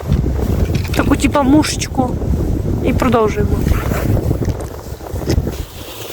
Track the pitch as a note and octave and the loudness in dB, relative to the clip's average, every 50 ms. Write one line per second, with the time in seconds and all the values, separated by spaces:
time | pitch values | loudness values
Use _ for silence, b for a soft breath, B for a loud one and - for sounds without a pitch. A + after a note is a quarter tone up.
0 | - - - - - - - - - - - - - - - - - - - - | -2 0 2 2 2 0 0 0 0 0 2 2 2 2 2 0 0 0 0 0
1 | - - C#4+ - - C#4 - D4 C#4 B3 C#4 D#4 D4 - - - - - - - | 2 2 2 4 2 2 2 4 4 6 6 6 4 2 0 -4 -4 -4 -2 0
2 | B3+ B3+ - - - - - - - - - - - - - - - - A#3+ - | 0 0 0 -2 0 0 0 0 2 0 0 0 0 -2 -2 0 0 0 0 2
3 | - B3+ A#3 A#3 A3 G#3+ - G#3 - - - - - - - - - - - - | 2 2 2 2 2 2 0 0 0 0 0 0 2 0 0 0 0 -2 -2 -2
4 | - - - - - - - - - - - - - - - - - - - - | 0 0 0 0 2 0 0 0 0 -2 -2 -4 -6 -8 -10 -12 -12 -12 -12 -12
5 | - - - - - - - - - - - - - - - - - - - - | -12 -10 -8 -8 -2 0 0 0 0 -2 -6 -6 -10 -10 -10 -14 -14 -12 -12 -12
6 | - - | -12 -12